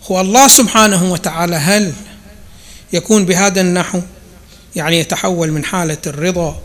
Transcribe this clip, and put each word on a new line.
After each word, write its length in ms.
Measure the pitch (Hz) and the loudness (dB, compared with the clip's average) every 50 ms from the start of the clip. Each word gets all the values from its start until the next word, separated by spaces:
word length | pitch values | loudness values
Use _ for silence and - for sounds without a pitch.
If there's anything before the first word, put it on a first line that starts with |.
| - - | -6 -4
هو 100 | 190 185 | -2 -2
الله 280 | 185 190 208 247 277 269 | 0 2 4 6 6 6
سبحانه 640 | - - 254 202 - 226 220 214 202 180 175 185 180 | 6 4 4 4 4 4 4 4 4 2 0 0 -2
وتعالى 440 | 160 - 180 160 165 170 175 175 | -2 -4 -6 -4 -2 -4 -2 -2
هل 360 | 160 143 170 202 208 208 185 139 - - - - - - - - - - - - - - - - - - - - | -2 0 2 2 2 0 -2 -4 -10 -14 -18 -20 -20 -20 -20 -20 -20 -20 -20 -20 -20 -20 -20 -20 -20 -14 -4 -4
يكون 320 | 175 165 - 220 214 196 | -4 0 2 2 2 2
بهذا 360 | 175 185 170 196 202 185 190 | 2 0 2 0 0 2 2
النحو، 400 | 185 180 175 180 170 - - 185 175 - - - - - - - - - - - - - - | 0 2 2 0 -2 -2 -4 -6 -6 -6 -14 -20 -20 -20 -20 -20 -20 -20 -20 -20 -20 -12 -10
يعني 240 | 190 151 156 165 170 | -6 -2 0 0 0
يتحول 500 | 156 160 175 165 - 190 185 170 170 156 | 0 -2 -4 -4 -2 -2 -2 0 -2 -2
من 140 | 156 151 143 | -2 -4 -6
حالة 340 | - - 185 175 160 156 147 - | -4 -4 -4 -4 -4 -6 -6 -8
الرضا 560 | 170 139 143 151 180 185 180 170 156 151 - - | -10 -8 -4 -4 -4 -2 -2 -4 -4 -6 -8 -14